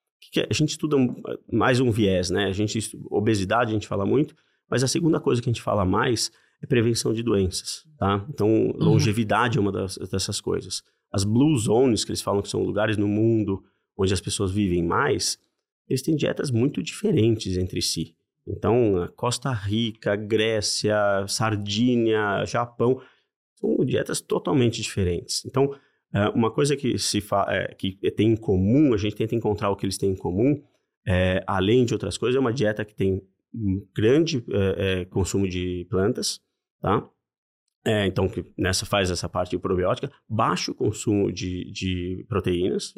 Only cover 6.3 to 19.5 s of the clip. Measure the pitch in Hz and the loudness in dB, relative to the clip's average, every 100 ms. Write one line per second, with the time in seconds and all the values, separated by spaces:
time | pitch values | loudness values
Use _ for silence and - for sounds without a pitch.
6.3 | - _ _ 147 123 113 117 123 113 117 | -8 _ _ 0 2 2 2 0 -2 0
7.3 | 101 92 - - - - _ 98 101 107 | 2 2 -2 -8 -12 -16 _ -2 0 -4
8.3 | - 104 110 107 - - - 107 104 104 | -2 2 4 2 2 4 4 4 0 2
9.3 | 104 120 110 101 98 95 - 95 95 - | 2 2 2 0 -2 -6 -8 -6 -4 -4
10.3 | 101 - 90 98 - - _ _ 101 101 | -6 -4 -4 -4 -12 -12 _ _ -2 2
11.3 | 110 143 147 104 110 135 104 - 92 - | 4 4 4 4 4 4 2 0 -4 -2
12.3 | 101 101 101 95 95 110 104 104 104 113 | -2 0 -2 -2 0 0 0 0 2 2
13.3 | 113 101 98 - _ _ - 95 98 - | 2 0 -2 -6 _ _ -2 0 0 -2
14.3 | - 98 98 101 87 85 95 143 104 - | -2 -2 2 2 2 2 0 0 0 -2
15.3 | - _ _ _ _ _ 131 - 165 - | -6 _ _ _ _ _ -4 0 0 0
16.3 | - 156 117 135 - 165 - 214 156 110 | -2 -2 0 0 -2 -8 -4 0 2 2
17.3 | 110 95 90 92 92 - - 78 _ _ | 2 -2 -2 -2 -4 -4 -4 -6 _ _
18.3 | _ - - 101 120 113 92 87 - 120 | _ -12 -4 2 4 4 2 -2 -4 -4
19.3 | 120 139 | -4 -4